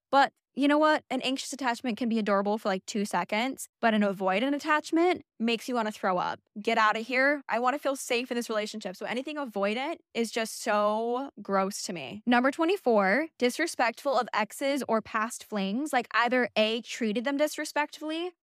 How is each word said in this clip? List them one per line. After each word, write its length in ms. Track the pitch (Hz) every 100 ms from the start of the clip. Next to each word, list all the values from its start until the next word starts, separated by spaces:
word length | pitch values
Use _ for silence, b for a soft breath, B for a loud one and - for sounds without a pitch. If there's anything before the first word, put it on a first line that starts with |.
| _
But 220 | 269 247 - _
you 140 | - 285
know 80 | 294
what? 260 | 311 311 -
An 140 | 254
anxious 320 | 247 262 -
attachment 420 | 262 269 233 254 208
can 140 | 240
be 80 | 226
adorable 400 | 208 196 202 220
for, 100 | 214
like, 160 | 190
two 220 | - 220 202
seconds, 640 | 180 175 214 254 269 - _
but 140 | 233
an 80 | 214
avoidant 520 | 208 190 185 190 262
attachment 680 | 285 302 302 302 320 349 339 - -
makes 260 | 226 233 -
you 80 |
wanna 160 | 240 214
throw 280 | 214 208 180
up. 220 | 165 - _ -
Get 160 | 208 233
outta 220 | 214 214
here. 420 | 233 247 269 294 -
I 100 | 220
wanna 200 | 247 285
feel 180 | 277 269
safe 340 | - 240 254
in 40 |
this 160 | 240 233
relationship. 440 | 214 214 214 202
So 120 | 190 202
anything 300 | 226 269 302
avoidant 600 | 277 202 196 220 277 339 _
is 180 | - 233
just 300 | 240 220 -
so 680 | - 208 208 214 233 247 277 -
gross 400 | 202 196 190 -
to 100 | -
me. 280 | 175 131 208 240
Number 240 | 247 254
twenty-four, 800 | 277 330 403 - 220 190 233 320 -
disrespectful 760 | 247 - 320 - 240 233 285
of 140 | 254 233
exes 500 | 208 214 - 277 285 -
or 140 | 220
past 420 | 214 226 220 -
flings. 480 | - 208 190 214 302
Like, 180 | 262 233
either 380 | - 240 254 233
A, 280 | - 214 233
treated 420 | - - 226 208
them 140 | 240 285
disrespectfully 960 | 302 - 302 294 294 - 311 320 359 -